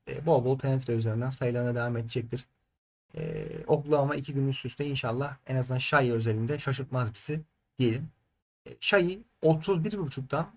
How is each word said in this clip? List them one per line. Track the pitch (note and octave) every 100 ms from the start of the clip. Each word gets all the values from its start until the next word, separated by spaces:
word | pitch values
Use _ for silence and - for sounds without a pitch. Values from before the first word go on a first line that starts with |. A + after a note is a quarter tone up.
| -
e, | - D#3
bol | C#3+
bol | B2 C3+
penetre | C#3 C3+ C3
üzerinden | A2+ A2 A2 B2+
sayılarına | C3 B2 A#2+ B2
devam | A#2+ A#2+ A#2+
edecektir. | A#2 B2 A2+ B2 - _ _ _ _ _ _ -
E, | G1+ - - - -
Oklahoma | D3+ C#3+ D3 C#3 D3
iki | C3+
gün | C#3 C3+
üst | C3+
üste | B2 - C#3+
inşallah | C3+ A#2+ A#2+ C#3+ C3+ -
en | C3
azından | B2+ B2+
Shai | - D3 B2+
özelinde | A#2 A2+ A2 A#2 D3
şaşırtmaz | - C3 C3 B2+ B2
bizi | A#2+ - D3+ D#3 _ _ -
diyelim. | B2 A#2 D#3+ _ _ _ _ _ -
E, | -
Shai | - G3+ F3 G3 - _
otuz | D#3+ D#3+ D#3+ F#3
bir | G3 G#3+
buçuktan, | D3+ C3+ C3 C#3+ E3